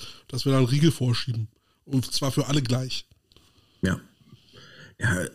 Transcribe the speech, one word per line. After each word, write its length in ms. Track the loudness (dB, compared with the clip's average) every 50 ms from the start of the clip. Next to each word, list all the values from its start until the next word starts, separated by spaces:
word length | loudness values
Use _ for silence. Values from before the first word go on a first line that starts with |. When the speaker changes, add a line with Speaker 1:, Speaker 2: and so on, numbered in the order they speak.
| -8 -18 -20 -20 -14 -10
Speaker 1:
dass 180 | -8 -4 0
wir 60 | 2 4
dann 120 | 4 4
Riegel 260 | 4 4 4 4 4
vorschieben. 580 | 4 4 0 0 0 0 -2 -4 -4 -4 -6 -8 _ _ _ _ _ _ _
Und 260 | -4 -2 -2 -2 -2 -2
zwar 200 | -2 -2 -2 0
für 140 | 0 0
alle 160 | 0 0 0 0
gleich. 440 | 0 0 -2 -2 -4 -6 -8 -10 _ _ _ _ _ _ _ _ _ _ _ _ _ _ _ -2
Speaker 2:
Ja. 180 | -2 -2 -2 -6 -12 _ _ _ _ -20 -20 _ _ -20 -20 -20 -20 -20 -20 -20 -20 -10 -4
Ja, 280 | -2 0 0 0 -2 -4 -6